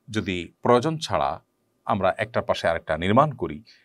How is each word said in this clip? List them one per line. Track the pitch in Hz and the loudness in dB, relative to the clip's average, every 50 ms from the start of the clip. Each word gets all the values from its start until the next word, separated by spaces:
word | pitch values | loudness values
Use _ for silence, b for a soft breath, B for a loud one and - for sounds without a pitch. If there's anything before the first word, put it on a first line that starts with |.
| _ - | _ -8
যদি | 104 107 92 90 92 90 85 80 _ _ - | -6 -6 -4 -4 -4 -4 -6 -8 _ _ 2
প্রয়োজন | 117 120 123 120 160 165 156 | 4 4 4 4 2 -4 -4
ছাড়া | - - 101 82 69 67 80 95 _ _ _ _ _ _ _ _ - | -6 -4 -2 0 0 0 -2 -6 _ _ _ _ _ _ _ _ -4
আমরা | - 113 98 95 92 85 - | -2 -2 0 2 0 0 0
একটার | 110 113 - 110 - | -2 -4 -4 -4 -2
পাশে | - 92 - - 90 | -2 -2 -2 0 -2
আরেকটা | 82 80 - - 80 78 | -2 -2 -2 -4 -4 -2
নির্মাণ | 85 92 107 127 147 156 127 | 0 2 4 4 4 2 0
করি | - 90 78 73 76 - b b b b | -6 -8 -8 -8 -8 -14 b b b b